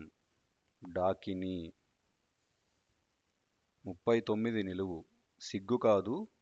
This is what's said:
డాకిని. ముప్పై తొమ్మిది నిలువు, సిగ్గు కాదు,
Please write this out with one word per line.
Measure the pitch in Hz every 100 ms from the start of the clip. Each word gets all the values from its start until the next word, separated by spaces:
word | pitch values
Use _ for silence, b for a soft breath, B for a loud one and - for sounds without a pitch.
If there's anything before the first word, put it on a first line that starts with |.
| 78 _ _ _ _ _ _ _
డాకిని. | 90 90 92 92 - 92 92 92 82 - _ _ _ _ _ _ _ _ _ _ _ _ _ _ _ _ _ _ _ _
ముప్పై | 98 90 - 117
తొమ్మిది | 110 107 113 110
నిలువు, | 95 92 95 82 - _ _ _
సిగ్గు | - 104 98 120
కాదు, | 120 101 95 165 220 _